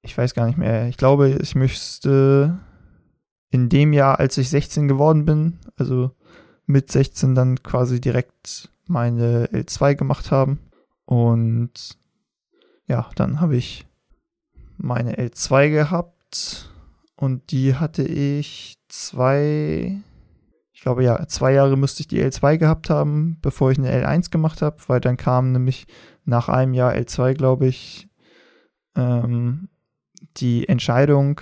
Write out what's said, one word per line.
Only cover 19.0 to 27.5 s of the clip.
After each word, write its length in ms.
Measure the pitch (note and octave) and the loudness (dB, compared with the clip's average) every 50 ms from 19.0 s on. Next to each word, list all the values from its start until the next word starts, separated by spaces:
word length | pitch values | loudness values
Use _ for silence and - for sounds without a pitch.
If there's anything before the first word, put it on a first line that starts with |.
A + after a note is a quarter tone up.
| - - - - B2+ C3 C#3 C#3+ D3 D3+ D3+ D3+ D3+ D#3 D#3 - - F3+ G3 G3+ G#3 _ _ - _ _ _ _ _ _ _ _ _ _ | -10 -8 -4 0 2 2 2 2 2 0 0 -2 -2 -2 -4 -4 -4 -6 -8 -8 -12 _ _ -20 _ _ _ _ _ _ _ _ _ _
ich 80 | _ - | _ -6
glaube 240 | - C3 B2 B2 B2+ | -4 -2 0 2 2
ja, 220 | B2 A2+ - D#3 - | 2 2 0 -2 -8
zwei 240 | - - C3 C3 | -4 0 2 4
Jahre 240 | C3+ C#3 C#3 C#3 C3+ | 4 4 4 4 4
müsste 240 | C3+ C#3 C#3 - - | 2 0 -2 -2 -6
ich 80 | D3+ - | -8 -4
die 120 | - - | -2 0
L 120 | - C3+ | 0 0
zwei 240 | - - - C#3 D#3 | -2 0 2 2 2
gehabt 340 | D#3+ E3 D3+ D#3+ D#3+ - - | 4 2 2 2 0 -2 -2
haben, 480 | D#3+ D3 D3 D3 D3 D3+ D#3 E3 E3 D#3 | 0 0 0 0 0 0 0 -2 -4 -4
bevor 280 | - C#3 - - C3+ C3 | -4 -6 -2 2 2 2
ich 80 | C3 C3+ | 2 2
eine 120 | C3 B2+ | 0 0
L 140 | C3 B2+ B2 | 0 0 0
eins 260 | - D3 E3 F3 - | 0 0 0 0 0
gemacht 320 | - E3 D#3 D#3+ - - | -2 0 0 0 -2 -2
habe, 160 | D#3+ D3+ D3 _ - | -4 -4 -4 _ -4
weil 140 | - B2+ B2 | -2 -2 0
dann 160 | - B2 B2 | 2 0 -2
kam 360 | - - C#3 B2+ B2+ C3 B2+ | 0 0 0 2 2 2 2
nämlich 340 | B2+ B2+ B2+ C3 C3 - - _ - - - - _ _ _ | 0 2 0 0 -2 -4 -10 _ -20 -20 -20 -20 _ _ _
nach 240 | - A#2+ A#2 A#2 - | 0 0 0 0 0
einem 260 | - B2+ C3 C3 B2+ | 0 0 0 0 0
Jahr 200 | B2+ B2 B2+ A#2 | 2 0 0 0
L 120 | - A#2+ | -2 -4
zwei, 280 | - - - B2+ C3 C3+ | -4 -2 -2 0 0 0
glaube 320 | - C3 C3 | 0 2 0